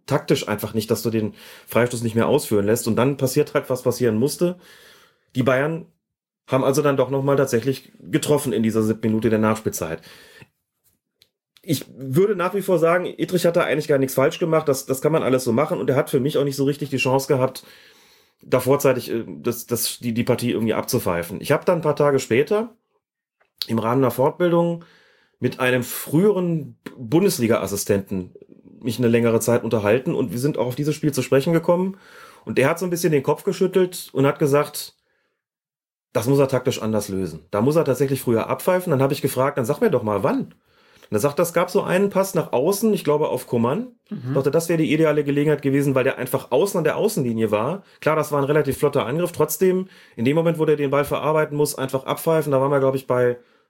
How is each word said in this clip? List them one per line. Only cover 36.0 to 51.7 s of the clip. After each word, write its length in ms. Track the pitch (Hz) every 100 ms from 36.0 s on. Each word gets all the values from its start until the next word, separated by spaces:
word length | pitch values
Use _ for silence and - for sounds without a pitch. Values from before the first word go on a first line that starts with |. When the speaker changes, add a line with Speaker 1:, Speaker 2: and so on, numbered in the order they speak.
| _
Speaker 1:
das 140 | 127 113
muss 100 | 139
er 100 | 135
taktisch 320 | 127 - 107
anders 280 | 110 107 101
lösen. 320 | 95 90 78 -
Da 100 | 101
muss 140 | 123
er 100 | 160
tatsächlich 360 | 151 123 139 139
früher 280 | - 110 -
abpfeifen. 420 | 127 - 180 180
Dann 120 | 135
habe 120 | -
ich 80 | 151
gefragt, 360 | 143 127 135 143
"Dann 60 |
sag 160 | 117 147
mir 100 | 226
doch 120 | 131
mal, 200 | 107 101
wann?" 320 | 131 262 - - _ _ _ _ -
Und 80 | 107
er 40 |
sagt, 180 | 139 139
das 140 | 170
gab 180 | 170 180
so 120 | 196
einen 280 | - 180 202
Pass 240 | 190 190
nach 180 | 165 -
außen, 400 | 120 156 196 220
ich 120 | 175
glaube 240 | 151 147 151
auf 180 | 123 -
Coman. 460 | 123 117 170 254 - -
Speaker 2:
Mhm. 80 | 208 123
Speaker 1:
Ich 60 |
dachte, 160 | 139 139
das 180 | 160 165
wäre 100 | 165
die 140 | 147
ideale 300 | 151 160 147
Gelegenheit 380 | 143 143 147 143
gewesen, 320 | 139 139 143
weil 100 | 131
der 140 | 127 -
einfach 320 | 123 127 -
außen 280 | 131 196 185
an 60 |
der 120 | 151 -
Außenlinie 540 | 202 - 123 110 110
war. 320 | 104 120 196 - -
Klar, 160 | 147 156
das 160 | 143
war 80 | 143
ein 40 |
relativ 340 | 139 151 139 -
flotter 280 | 147 139 107
Angriff. 260 | 151 175
Trotzdem, 560 | - 202 - 190 185 185 - - -
in 80 |
dem 100 | 120
Moment, 240 | 156 165 156
wo 60 |
der 120 | 156 147
den 140 | 139
Ball 140 | 139
verarbeiten 520 | 139 147 143 156 147 147
muss, 200 | 147